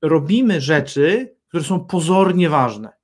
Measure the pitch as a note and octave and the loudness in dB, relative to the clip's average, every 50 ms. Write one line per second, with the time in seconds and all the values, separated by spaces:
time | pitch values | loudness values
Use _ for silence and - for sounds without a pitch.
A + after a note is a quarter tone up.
0 | - D#3 D#3+ D#3+ C#3 D3 G3 A#3+ C4 A#3 G3 D#3+ C3+ C3+ D#3 D3 C#3+ C#3 - C#3+ | 0 0 0 0 0 0 0 0 2 2 0 0 0 0 0 0 0 -2 -2 0
1 | C#3+ D#3 F#3+ A3+ C4 - _ _ _ _ - E3+ D3+ - F#3 F3 F3+ - - F3+ | 2 2 2 0 -4 -6 _ _ _ _ -8 -6 -4 -2 -4 -4 -4 -4 -4 -4
2 | D#3+ D#3+ F#3 F#3+ G3 F#3+ F#3 F3+ F3+ E3 D3+ D3 C3 A#2+ A2 G#2 G#2+ G#2+ _ _ | 0 2 2 4 4 2 2 2 2 2 2 2 0 0 -2 -8 -14 -18 _ _